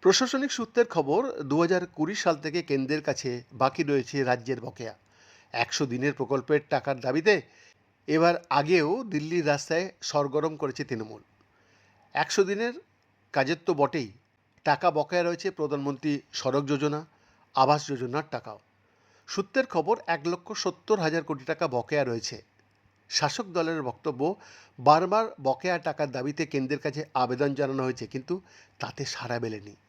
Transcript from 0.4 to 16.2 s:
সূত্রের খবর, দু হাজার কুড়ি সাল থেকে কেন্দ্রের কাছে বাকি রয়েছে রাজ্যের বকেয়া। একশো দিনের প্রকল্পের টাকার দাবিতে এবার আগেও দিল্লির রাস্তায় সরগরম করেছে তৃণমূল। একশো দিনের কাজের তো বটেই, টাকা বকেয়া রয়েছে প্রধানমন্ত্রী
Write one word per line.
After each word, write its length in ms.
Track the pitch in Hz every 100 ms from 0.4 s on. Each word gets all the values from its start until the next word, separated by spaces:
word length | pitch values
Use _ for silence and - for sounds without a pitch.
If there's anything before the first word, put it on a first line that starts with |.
| 269
সূত্রের 360 | - 226 - 233 170
খবর, 260 | 139 165 262 - 139
দু 60 | 143
হাজার 200 | 170 185 180 -
কুড়ি 200 | 156 208
সাল 200 | 185 156 156
থেকে 140 | 160 170
কেন্দ্রের 360 | 139 131 151 147
কাছে 220 | 135 135 123 123
বাকি 280 | 123 131 -
রয়েছে 320 | 147 139 - 143
রাজ্যের 360 | 127 123 117 127 117
বকেয়া। 280 | - 113 107 _ _ _ - _
একশো 300 | 120 117 - 143
দিনের 280 | 120 139
প্রকল্পের 480 | 143 120 135 123 151 147
টাকার 240 | 139 131 135 127
দাবিতে 300 | 139 165 196 - _ - _ _ _ -
এবার 280 | 156 170 170 -
আগেও 400 | 139 143 180 151 214 240
দিল্লির 340 | 151 156 175 151
রাস্তায় 340 | 143 - 160 190 -
সরগরম 520 | - 151 143 139 156 156
করেছে 220 | 147 127
তৃণমূল। 380 | 147 117 110 110 _ _ _ _ _ _ _ _ _ 135
একশো 260 | 156 - 190
দিনের 240 | 202 233 262 - _ _ _ _
কাজের 260 | - 135 160 -
তো 60 |
বটেই, 360 | 160 143 165 113 98 _ _ _ _ -
টাকা 220 | 143 180 151
বকেয়া 260 | 147 180 175
রয়েছে 220 | 175 196
প্রধানমন্ত্রী 600 | 190 151 143 139 139 151 143